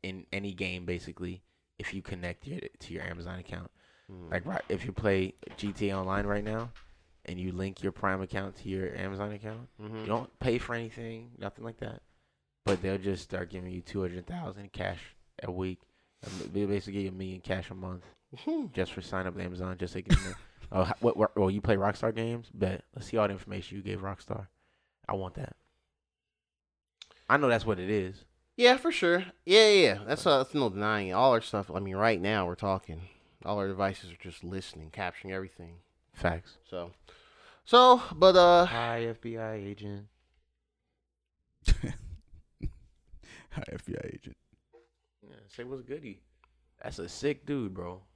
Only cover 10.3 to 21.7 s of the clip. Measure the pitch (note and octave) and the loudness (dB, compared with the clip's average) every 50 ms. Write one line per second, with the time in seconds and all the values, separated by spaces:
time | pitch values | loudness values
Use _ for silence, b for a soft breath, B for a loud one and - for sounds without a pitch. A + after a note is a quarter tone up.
10.3 | _ _ - B2+ A#2 A#2+ - - A#2+ A#2 A#2 A2 - - A#2 A2+ A2+ A2+ A#2 A#2 | _ _ 0 0 0 0 -2 -4 -6 -6 -6 -8 -10 -10 -10 -10 -10 -12 -16 -18
11.3 | A#2+ - - G2+ - - A2+ A2+ A#2 - A2+ A2 A2 - _ _ _ _ _ _ | -14 -10 -10 -10 -10 -10 -12 -12 -10 -10 -10 -10 -10 -12 _ _ _ _ _ _
12.3 | _ _ _ _ _ _ _ - G2 F2 F#2 F#2+ G2 G2 F#2 G2+ F#2+ F2+ - - | _ _ _ _ _ _ _ 0 0 2 0 -2 -2 0 0 -2 -2 -2 -6 -6
13.3 | - F#2 F#2 E2+ G2+ F#2 F2+ F2+ F#2 F2+ F2 - - G2+ F#2 F2+ F2 F2+ F2 - | -6 -6 -6 -6 -8 -10 -10 -8 -10 -10 -10 -6 -4 -2 -2 -2 -4 -8 -10 -10
14.3 | F3 F3 E3 F#2+ F#2+ G2+ G2+ G2 - - F#2 G2 F#2+ E2+ - - - _ _ _ | -10 -8 -8 -10 -10 -12 -16 -14 -10 -6 -6 -6 -6 -6 -12 -18 -20 _ _ _
15.3 | _ - - G2+ F2+ F2+ F#2 F#2 F#2 - _ b b b b b b b b G2 | _ -12 -10 -8 -4 -4 -4 -4 -4 -8 _ b b b b b b b b -12
16.3 | F#2+ F#2 - - E2+ G2+ G#2 G2 G2+ G2+ - G2+ G2 G2+ G2 F#2+ F#2 F#2 F#2+ F#2 | -10 -10 -10 -4 -2 -2 0 0 0 -2 -2 -4 -6 -4 -4 -4 -6 -6 -8 -8
17.3 | F#2 F2+ - - F#2 F#2 - - - D2+ - F#2 F#2 F2+ - - - _ _ _ | -10 -10 -6 -4 -4 -4 -4 -8 -12 -10 -8 -10 -10 -10 -14 -18 -20 _ _ _
18.3 | - - - D4+ D#4+ D#4+ C4+ F3 A#2+ G2 F#2 - - - F2+ - - F#2+ F#2 F#2 | -20 -10 -6 -4 -4 -4 -4 -4 -4 -4 -4 -4 -6 -12 -10 -6 -6 -4 -4 -4
19.3 | F2 F2+ F#2 F2+ F2+ F2+ F2+ F#2 F#2 F2+ F#2 F2 - F#2 F#2 - - - - F#2+ | -6 -6 -8 -8 -6 -6 -6 -6 -6 -6 -8 -6 -6 -10 2 4 4 4 4 -4
20.3 | E2+ - - - _ - - - - F#2+ F#2 F2 - - A2+ A#2 - F#2 G#2+ - | -12 -12 -16 -20 _ -20 -14 -2 2 2 2 2 0 2 2 2 4 4 2 2
21.3 | - G#2 G2 F#2+ G2 G#2 - - | 4 2 2 2 2 0 2 2